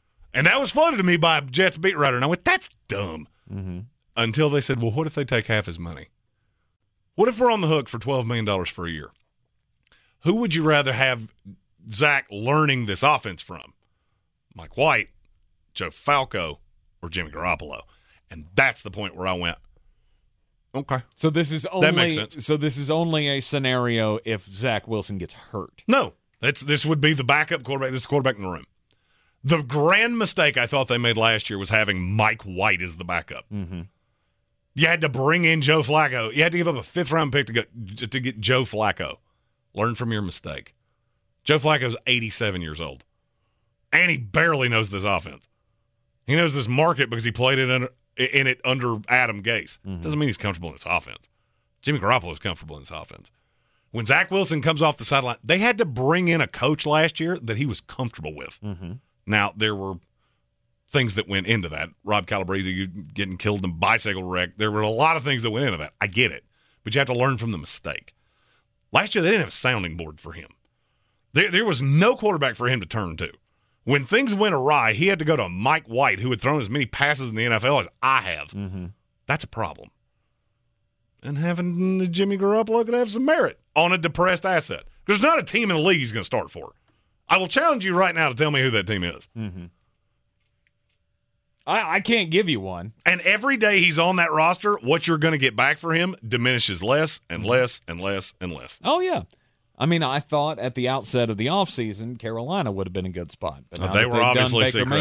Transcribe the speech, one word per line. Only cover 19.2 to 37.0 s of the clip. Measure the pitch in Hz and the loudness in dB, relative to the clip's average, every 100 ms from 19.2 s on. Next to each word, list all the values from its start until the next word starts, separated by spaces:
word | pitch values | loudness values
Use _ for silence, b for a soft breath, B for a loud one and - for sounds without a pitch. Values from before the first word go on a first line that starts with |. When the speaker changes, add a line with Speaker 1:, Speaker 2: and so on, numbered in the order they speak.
| 92 | -2
Speaker 1:
I | |
went, | 90 87 - _ _ _ _ _ _ _ _ _ _ _ 131 | 0 -2 -4 _ _ _ _ _ _ _ _ _ _ _ -10
okay. | 143 - - - | -4 -4 -4 -2
Speaker 2:
So | 156 | 0
this | 156 151 | 2 0
is | 156 | -2
Speaker 1:
That | 120 185 156 | -4 2 2
makes | 170 170 156 | 4 2 0
Speaker 2:
only, | 107 | -4
Speaker 1:
sense. | 151 113 | -8 -2
Speaker 2:
so | 151 | 0
this | 151 131 | 0 -4
is | 143 | -2
only | 160 170 156 147 | 0 2 0 0
a | 139 | -2
scenario | - 143 131 127 120 117 110 107 113 | -2 -2 0 0 0 0 0 -2 -2
if | 107 98 | -6 -6
Zach | 98 123 107 - | -6 -2 -2 -2
Wilson | 110 95 98 | -6 -4 -8
gets | 85 | -10
hurt. | - - 104 - - - | -14 -12 -10 -10 -10 0
Speaker 1:
No. | 269 113 - _ _ | 2 2 -8 _ _
That's, | 127 143 | -2 -2
this | 135 147 147 | -2 0 2
would | 160 | 2
be | 151 | 2
the | 147 | 2
backup | 123 147 147 156 | 2 2 2 -4
quarterback. | 123 139 131 | -4 -4 -4
This | 127 | -4
is | - | -2
the | |
quarterback | 143 131 104 | 0 0 -2
in | |
the | 95 | -8
room. | 80 62 _ _ _ _ _ _ _ 135 | -10 -14 _ _ _ _ _ _ _ 0
The | 165 | 0
grand | 127 147 156 202 233 233 | 2 2 4 4 2 0
mistake | 202 - 147 135 | 0 2 2 2
I | 120 | 0
thought | 143 127 | 0 0
they | 120 | 0
made | 120 110 | 2 4
last | 113 110 - | 4 2 -2
year | 101 | -6
was | 92 | 0
having | 110 104 92 90 107 | 2 2 0 0 2
Mike | 107 110 | 2 2
White | 101 90 107 92 | -6 0 0 0
as | 90 82 | -4 -10
the | 87 | -6
backup. | 85 - 64 - | -6 -6 -16 -12
Speaker 2:
Mm-hmm. | 104 90 92 98 _ _ _ _ _ _ _ _ 135 | -10 -8 -10 -12 _ _ _ _ _ _ _ _ 0
Speaker 1:
You | 160 | 0
had | 170 | 2
to | 156 | -2
bring | 123 135 170 165 | 0 0 2 2
in | 160 | 2
Joe | 139 160 | 2 2
Flacco. | 127 151 147 123 110 | 2 2 2 0 -2
You | 131 | 2
had | 165 | 2
to | 175 | 2
give | 170 | -2
up | 135 | -4
a | |
fifth-round | - 131 | -6 -6